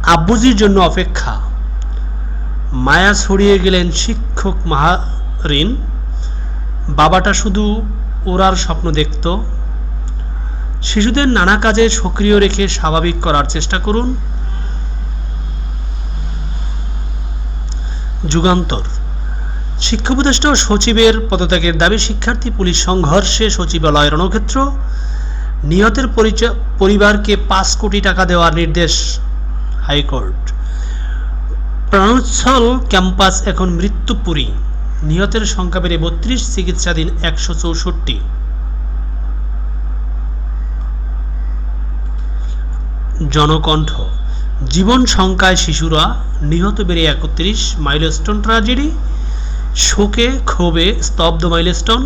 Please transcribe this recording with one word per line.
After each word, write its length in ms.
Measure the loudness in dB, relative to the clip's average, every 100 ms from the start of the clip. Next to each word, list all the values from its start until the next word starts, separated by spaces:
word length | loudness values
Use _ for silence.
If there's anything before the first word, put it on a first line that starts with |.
আব্বুজির 520 | 4 4 4 4 6 6
জন্য 220 | 6 6
অপেক্ষা। 720 | 4 2 0 -2 -2 -2 -2 -2 -2 -2 -2 -2 -2 -2 -4 -4 -4 -4 -2
মায়া 400 | 0 2 4 4
ছড়িয়ে 460 | 2 2 4 6 4
গেলেন 320 | 4 2 2
শিক্ষক 640 | 0 -2 -2 -2 -2 -2 -2 0
মাহারিন, 1040 | 2 2 2 0 -2 -2 -2 0 0 2 0 -2 -2 -2 -2 -2 -2 -2 -2 -4 -4 -2
বাবাটা 440 | 2 4 4 2
শুধু 320 | 0 0 0 2 0 -2 -2 -2 -2 -2
ওরার 300 | 2 2 2
স্বপ্ন 360 | -2 -2 0
দেখত। 460 | 0 0 -2 -2 -2 -2 -2 -2 -2 -2 -2 -2 -4 -4 -4 -4 -4 -4 -2
শিশুদের 440 | 0 2 2 2 2
নানা 300 | 4 4 4
কাজে 320 | 2 4 4
সক্রিয় 500 | 2 -2 0 4 4
রেখে 280 | 4 2 0
স্বাভাবিক 480 | 0 0 2 0 0
করার 240 | 0 0 0
চেষ্টা 320 | -2 -2 -2
করুন। 380 | 0 0 0 -2 -2 -2 -2 -2 -2 -2 -2 -2 -2 -2 -2 -2 -2 -2 -2 -2 -2 -2 -2 -2 -2 -2 -2 -2 -2 -2 -2 -2 -2 -2 -2 -2 -2 -2 -2 -2 -2 -2 -2 -2 0
যুগান্তর, 540 | 2 2 2 0 -2 -2 -4 -4 -4 -4 -4 -2 -4 -4 -2
শিক্ষা 320 | -2 -2 0
উপদেষ্টা 360 | 0 2 2 2
ও 60 | 2
সচিবের 720 | 2 0 2 4 4 4 0
পদত্যাগের 480 | 0 0 2 0 2
দাবি। 200 | 2 2
শিক্ষার্থী 520 | 0 -2 -2 -2 -2
পুলিশ 280 | 0 0 0
সংঘর্ষে 680 | 0 0 2 2 2 0 0
সচিবালয় 600 | 0 0 0 2 4 2
রণক্ষেত্র, 600 | 2 0 0 0 0 0 -2 -4 -4 -4 -2 -2 -4 -4 -2
নিহতের 440 | 0 4 4 2 0
পরিচয়, 460 | 2 2 2 0 -2 -4 2
পরিবারকে 540 | 4 6 4 4 0 0 0
পাঁচ 260 | 0 0 0
কোটি 260 | 0 0
টাকা 240 | 0 2 2
দেওয়ার 280 | 4 4
নির্দেশ 400 | 2 0 2 0 0 -2 -2 -2 -2 -4 -4 -4 -2
হাইকোর্ট। 720 | 0 0 0 -2 -2 -4 -4 -4 -4 -2 -4 -2 -2 -2 -2 -2 -2 -2 -2 -2 0
প্রাণোচ্ছল 880 | 2 4 4 2 0 2 4 4 2 2
ক্যাম্পাস 580 | 2 2 2 2 2 -2
এখন 220 | 0 0
মৃত্যুপুরী, 760 | 2 0 -2 -2 -2 -2 -2 -2 -2 -2 -4 -4 -2
নিহতের 420 | 0 0 0 0 -2
সংখ্যা 360 | -2 -2 -2
বেড়ে 160 | 0 0
বত্রিশ, 580 | 0 -2 -2 -2 -2 -2
চিকিৎসাধীন 540 | -2 -2 -2 -2 -2 -2
একশো 300 | -2 -2 -4
চৌষট্টি। 680 | -2 -2 -2 -2 -2 -2 -2 -4 -4 -4 -4 -4 -4 -4 -4 -4 -4 -4 -4 -4 -4 -4 -4 -4 -4 -2 -2 -2 -2 -2 -2 -2 -2 -2 -2 -2 -2 -2 -2 -2 -2 -2 -2 -2 -2 -2 -2 -2 -2 -2 -2 -2 -2 -2 -2 -2 -2 0
জনকণ্ঠ, 600 | 2 2 2 0 0 0 -2 -4 -4 -4 -4 -4 -4 -2
জীবন 360 | 0 4 4 2
শঙ্কায় 500 | 2 2 2 2 2
শিশুরা, 500 | 2 0 0 2 0 -2 -4 -2
নিহত 400 | 0 2 0 0
বেড়ে 220 | 0 2 2
একত্রিশ, 680 | 0 -2 -2 -2 -2 -2 -2
মাইলস্টোন 640 | 0 0 0 -2 -2 -2
ট্র্যাজেডি, 500 | 0 0 2 0 0 -2 -2 -2 -2 -2 -4 -4 -4 -2
শোকে 520 | 0 2 0 2 0 0 -2
ক্ষোভে 420 | 0 0 2 0 0
স্তব্ধ 440 | -2 0 0 2 0
মাইলস্টোন। 560 | 0 0 -2 0 0